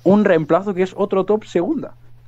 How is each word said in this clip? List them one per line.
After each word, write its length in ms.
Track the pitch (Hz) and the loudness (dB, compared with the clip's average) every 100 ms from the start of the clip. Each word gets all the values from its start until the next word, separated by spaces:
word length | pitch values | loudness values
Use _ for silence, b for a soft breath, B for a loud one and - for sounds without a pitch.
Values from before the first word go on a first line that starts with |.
un 200 | 180 208 | 2 4
reemplazo 500 | 202 165 151 165 202 | 4 2 2 0 0
que 80 | 180 | -4
es 100 | 185 | -4
otro 300 | - 196 190 | -4 -2 -2
top 200 | 185 214 | 0 -2
segunda. 500 | - - 196 302 - - - - | -2 -4 -2 -4 -8 -14 -20 -20